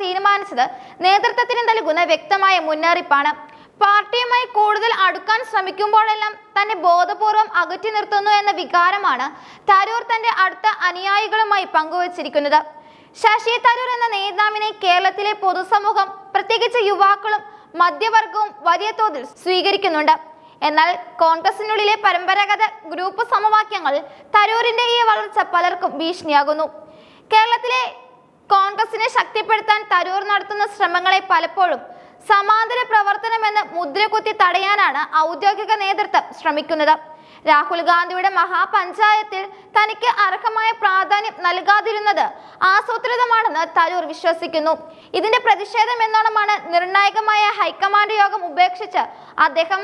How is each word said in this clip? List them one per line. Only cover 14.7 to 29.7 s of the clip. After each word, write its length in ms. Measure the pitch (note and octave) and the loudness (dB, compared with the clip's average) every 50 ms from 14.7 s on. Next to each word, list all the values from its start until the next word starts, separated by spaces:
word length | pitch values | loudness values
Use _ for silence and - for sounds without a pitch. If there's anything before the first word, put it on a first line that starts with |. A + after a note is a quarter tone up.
| G#4+ G#4 - | -6 -2 0
കേരളത്തിലെ 480 | F#4 F4 F4+ F#4+ F#4+ F#4 G4 G4+ G#4 G#4+ G#4 G4+ | 2 2 2 2 0 -2 -2 -2 -4 -2 -2 -2
പൊതുസമൂഹം, 640 | F#4+ F4+ F4+ F#4 - - G#4 G4+ G#4 A4 G#4 G4 F#4+ - - - - - | -2 -2 -2 -2 0 0 0 2 0 0 0 0 -2 -4 -12 -12 -4 -4
പ്രത്യേകിച്ച് 480 | F#4+ G4+ G4+ A4+ A4 G#4+ A#4 - A#4+ G#4+ G4 | -2 0 0 0 0 0 0 0 0 0 0
യുവാക്കളും 520 | G4+ F4 G4 G4 G4+ G4+ G4+ G#4+ G#4+ G#4 G#4 - - - - - - D#4+ F4 | 2 2 4 2 2 2 0 -2 -4 -4 -4 -8 -20 -20 -20 -10 -2 0 0
മധ്യവർഗവും 680 | F4 E4+ - G#4+ A4+ A4 A4+ A4 G#4+ - G#4+ G#4+ G#4 - - C#4 E4+ | 0 0 0 -2 2 2 2 2 0 -2 -4 -4 -4 -6 -4 0 0
വലിയ 220 | E4+ F4 G4 G#4+ A4 G#4+ | 0 0 0 -4 -2 -2
തോതിൽ 240 | A4 G#4+ D#4 C#4+ A#3+ C4 - - - | -2 -2 -2 -4 -10 -14 -16 -8 -4
സ്വീകരിക്കുന്നുണ്ട്. 720 | F#4+ F#4 F#4 E4 G4 G4 G4 G4+ F#4+ E4 D4+ D4+ D4+ D#4 D#4 - - - - - - - _ - D4+ | -2 0 0 2 0 0 0 0 -2 0 2 2 2 2 2 0 -8 -20 -20 -20 -20 -10 _ -4 0
എന്നാൽ 220 | D4+ D#4 D#4 E4+ F4+ F4 - - - - E4+ | 2 2 2 2 0 -4 -8 -12 -4 0 2
കോൺഗ്രസിനുള്ളിലെ 720 | D#4+ D#4+ D#4+ E4 F#4+ G4 - G#4+ G#4+ A4 G#4+ G#4 G4+ G#4+ G#4+ G#4 | 2 2 0 0 -2 -4 -4 -4 -4 -2 0 0 0 0 0 0
പരമ്പരാഗത 600 | G4+ F4+ F4 F4+ F4+ F#4+ G4+ G4+ G4+ G#4 G4 A4 G#4+ - - - D#4+ D#4 | 0 0 0 -2 0 0 0 0 0 0 0 -2 -2 -4 -6 -16 -12 -8
ഗ്രൂപ്പ് 300 | E4+ F4+ F#4+ F#4+ G4 A#4 - - | -6 -6 -6 -4 -6 -4 -2 -2
സമവാക്യങ്ങൾ 640 | G4+ G4+ A4 G#4+ G#4+ G#4+ G#4+ G#4+ G4 E4 C#4+ C#4 C#4+ D4 - - - - - - | 0 0 2 2 2 0 0 -4 -6 -4 -4 -4 -4 -4 -8 -14 -20 -8 -2 2
തരൂരിന്റെ 480 | G#4+ G#4 G#4+ A4 A4+ A#4 A#4+ A4+ A4+ B4 A#4+ A#4+ | 2 2 2 2 0 0 0 0 0 0 0 0
ഈ 20 | A#4+ A#4 A4 | 2 2 2
വളർച്ച 300 | G#4+ G#4+ G#4+ G4+ G4 G#4 F#4+ - - | 2 0 -2 -4 -4 -4 -2 0 0
പലർക്കും 380 | F4 E4+ F4+ F4+ F4+ F#4 E4+ - - | 0 0 0 -2 -2 -4 -4 -4 -4
ഭീഷണിയാകുന്നു. 680 | D#4+ E4 F4+ F4 - D#4+ D4 C#4+ C#4+ C#4 D4+ D4+ D#4 D4+ - - - - - - - - - - _ - - | -4 -6 -6 -6 -4 0 2 2 2 2 0 -2 -4 -6 -8 -12 -20 -20 -20 -20 -20 -20 -20 -20 _ 0 2
കേരളത്തിലെ 500 | G#4+ A4 A#4 A#4 A#4 A#4+ B4 B4 B4+ B4+ - - - - - - - _ _ _ _ _ - D4+ | 4 4 4 2 0 -2 -2 -2 -2 -2 -4 -8 -14 -20 -20 -20 -20 _ _ _ _ _ 0 0
കോൺഗ്രസിനെ 540 | D4 F#4+ G4 G#4 G#4 A4 A4 A4+ G#4 A4+ B4+ B4 | 2 2 0 -2 -4 -4 -4 -4 -4 -4 -2 -2
ശക്തിപ്പെടുത്താൻ 640 | B4 - - - A4 - - A4 G#4+ A4 A4 | -2 -2 -2 -4 -6 -2 0 -2 -2 0 0